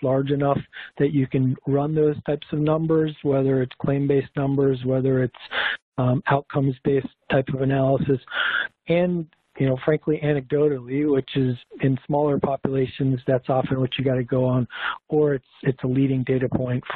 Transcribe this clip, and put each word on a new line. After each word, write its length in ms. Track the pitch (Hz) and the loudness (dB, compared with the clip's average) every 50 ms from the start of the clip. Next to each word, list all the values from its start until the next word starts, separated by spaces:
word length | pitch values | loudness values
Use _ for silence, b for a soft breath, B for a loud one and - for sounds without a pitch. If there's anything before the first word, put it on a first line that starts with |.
large 300 | - 127 131 135 139 139 | -2 0 0 0 0 0
enough 280 | 147 139 143 139 139 - - - B B B B B - | 0 0 2 0 0 0 -2 -8 B B B B B -2
that 140 | 143 143 160 | -2 0 2
you 140 | 143 131 | 0 0
can 300 | 127 - 139 131 131 131 - _ | 0 0 0 2 2 0 -2 _
run 260 | 139 135 139 143 151 160 | -2 0 0 0 0 0
those 220 | 156 151 151 151 - - | 2 2 2 2 -2 -4
types 220 | - 147 147 - - - | -4 -4 -6 -4 -6 -4
of 80 | 151 | -2
numbers, 560 | 151 151 156 160 165 160 160 160 156 156 151 - - | 0 0 0 0 2 2 2 2 2 0 -4 -4 -2
whether 380 | 143 139 139 135 135 135 131 131 | 0 2 2 2 2 2 0 0
it's 120 | 127 - _ | -2 -6 _
claim-based 500 | - - 139 143 143 139 139 139 131 - _ | -2 -2 0 0 2 2 2 0 0 -2 _
numbers, 420 | 151 139 139 139 139 139 139 135 127 127 | -4 -2 0 0 2 2 2 0 0 -2
whether 400 | 127 131 131 127 135 131 131 127 | -2 0 0 2 2 2 2 0
it's, 100 | 120 - - - - B B B B B B _ _ _ - | -2 -4 -10 -16 -8 B B B B B B _ _ _ -2
um, 240 | 127 123 123 127 - - | 0 0 0 0 0 0
outcomes-based 800 | 139 139 - _ - 147 135 139 131 - _ - 139 135 131 - - _ _ _ - | 0 0 -2 _ -2 0 0 0 -2 -2 _ 0 0 0 0 -4 -14 _ _ _ 0
type 160 | 139 131 - 147 | 0 0 0 -2
of 80 | 131 | -2
analysis, 600 | 139 135 139 139 135 135 135 131 - - 139 123 - B B B B B B B B B B _ _ | 0 0 2 2 2 2 2 2 2 0 0 -2 -2 B B B B B B B B B B _ _
and, 400 | - 165 175 180 180 180 170 160 156 _ _ _ _ _ - | 0 0 2 2 0 0 -2 -4 -8 _ _ _ _ _ -2
you 100 | 135 135 | 0 0
know, 100 | 131 127 - | 0 0 0
frankly, 340 | - 156 151 - - 151 151 151 | 0 0 0 0 -2 -2 0 0
anecdotally, 840 | 147 151 143 131 127 151 143 151 151 143 127 120 120 135 143 147 151 | 0 -2 -2 -2 -2 0 2 2 2 0 -2 -6 -4 -2 -2 2 2
which 220 | 143 135 131 - - | 2 0 0 -2 -2
is 200 | 143 131 127 123 120 - _ - 330 - | 0 0 0 -2 -4 -8 _ -8 -2 0
in 140 | 135 135 123 - - | 0 0 0 -2 -2
smaller 320 | 147 147 151 147 143 135 | 0 0 2 2 0 0
populations, 800 | - 143 139 - - 139 135 135 131 127 - - 143 135 131 123 - | 0 -2 -4 -2 -4 -2 0 0 0 -2 -2 -2 0 0 0 0 0
that's 240 | - 131 123 - - | 0 0 0 0 0
often 300 | 135 131 127 - 135 131 | 0 0 2 0 0 0
what 180 | 131 127 - | 0 -2 -2
you 80 | - 131 | -2 0
gotta 200 | 135 127 127 123 | 0 0 0 -2
go 200 | 120 - 127 127 | 0 0 0 2
on, 220 | 127 127 127 123 B B B B B B B B _ | 2 2 0 0 B B B B B B B B _
or 260 | 156 151 151 147 143 | 0 2 2 2 0
it's, 100 | 131 - _ _ - - | -2 -6 _ _ -4 -2
it's 160 | 139 131 - - | -2 -2 0 -2
a 20 | |
leading 380 | 127 127 135 139 131 135 131 123 | -2 2 2 2 2 2 0 0
data 240 | - 131 127 131 123 | 0 0 0 0 0
point 340 | - - 127 123 123 127 - - - | -2 -2 -2 -2 -4 -4 -4 -6 -4